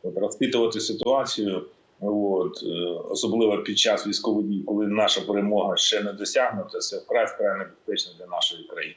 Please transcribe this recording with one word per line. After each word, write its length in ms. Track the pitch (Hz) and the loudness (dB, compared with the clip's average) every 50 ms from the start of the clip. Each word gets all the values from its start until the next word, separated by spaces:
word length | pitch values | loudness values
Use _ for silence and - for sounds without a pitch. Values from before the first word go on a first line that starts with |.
От, 160 | - 92 87 95 | -6 -4 -2 -2
розпитувати 640 | 101 104 - - 135 123 123 117 113 110 - 104 | -2 -2 0 0 0 0 2 2 2 2 0 -2
ситуацію, 800 | - - 110 110 - 120 135 135 131 127 - - 104 101 95 90 - - - _ _ _ _ _ | -4 -4 -4 -2 0 2 2 2 2 -2 -2 -2 0 0 -2 -2 -6 -8 -18 _ _ _ _ _
от, 600 | 98 104 104 104 101 101 95 92 87 76 - - | -2 0 0 2 2 2 2 2 2 0 -4 -6
е, 40 | - - 80 85 87 87 85 85 - - | -6 -6 -4 -2 -2 -4 -4 -6 -6 -6
особливо 480 | 95 98 - 110 104 113 113 107 104 - | -4 -2 0 0 2 4 4 4 4 2
під 200 | - - 98 - | -2 -2 2 2
час 280 | - 113 104 101 - | 4 4 4 2 0
військових 400 | 104 101 - - 117 104 104 101 | -2 -4 -2 0 0 0 2 0
дій, 160 | 98 101 95 - | 0 -2 -2 -2
коли 200 | - 104 104 107 | -2 0 0 0
наша 340 | 101 104 107 104 98 - 101 | 0 2 4 4 4 4 2
перемога 560 | 92 98 101 101 101 104 104 101 90 98 90 | 0 0 0 2 2 2 2 2 2 2 2
ще 260 | 98 - - 107 101 | 2 2 2 2 2
не 100 | 104 101 | 0 -4
досягнута, 640 | 98 101 101 - - 135 127 117 113 98 92 - - - | -6 -6 -6 0 2 2 2 2 0 -4 -8 -6 -6 -6
це 200 | - - 101 95 | -6 -4 -6 -8
вкрай, 280 | - - 120 120 - | -4 0 2 2 2
вкрай 320 | - - - 104 101 95 98 | 0 0 0 0 0 0 0
небезпечно 540 | 95 90 - _ _ - 101 95 - - - - | -6 -10 -12 _ _ -4 -4 -4 -4 -6 -10 -18
для 80 | 90 | -12
нашої 380 | 90 90 85 - - 85 82 82 | -8 -2 0 0 0 -2 -6 -12
країни. 320 | - - 82 80 80 - | -12 -8 -8 -8 -8 -8